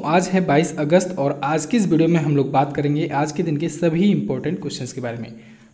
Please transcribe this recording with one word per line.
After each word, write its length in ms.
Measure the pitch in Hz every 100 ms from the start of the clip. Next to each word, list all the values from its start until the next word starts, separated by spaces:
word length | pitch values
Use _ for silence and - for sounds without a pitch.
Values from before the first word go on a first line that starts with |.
आज 240 | 143 170 180
है 160 | 185 165
बाईस 280 | 143 165 -
अगस्त 360 | 147 175 190 -
और 220 | 139 143
आज 220 | 139 156 -
की 100 | 240
इस 100 | 180
वीडियो 220 | 156 165
में 100 | 170
हम 160 | 147 143
लोग 140 | 135
बात 220 | 139 147 151
करेंगे 320 | 143 147 165
आज 180 | 135 151
के 100 | -
दिन 140 | 165 147
के 120 | 160
सभी 420 | 147 170 160 202
important 500 | 165 139 127 139 180
questions 320 | 156 - 123
के 80 | 127
बारे 180 | 123 117
में। 140 | 113 - - - _